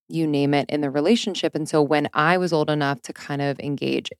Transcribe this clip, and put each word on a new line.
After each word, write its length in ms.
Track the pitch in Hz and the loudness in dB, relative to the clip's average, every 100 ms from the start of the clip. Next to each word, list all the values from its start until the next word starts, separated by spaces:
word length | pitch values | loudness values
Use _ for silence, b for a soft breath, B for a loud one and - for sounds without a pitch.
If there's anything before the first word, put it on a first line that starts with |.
| - | -8
you 180 | 160 156 | -2 0
name 260 | 143 143 143 | 2 2 2
it, 140 | - | 0
in 120 | 151 | -2
the 100 | 143 | -2
relationship. 640 | 143 160 233 214 170 160 151 | 2 4 2 0 -2 -2 -2
And 140 | 151 | 0
so 120 | 156 | 2
when 260 | 143 147 147 | 2 2 0
I 240 | - 156 180 | 0 2 2
was 140 | 180 | 2
old 160 | 160 151 | 0 2
enough 300 | 151 139 135 | 0 0 -4
to 100 | - | -8
kind 280 | - - 143 | -14 -8 -4
of 180 | 143 139 | -2 -4
engage 520 | 143 139 135 135 - - | -6 -4 -2 -4 -6 -6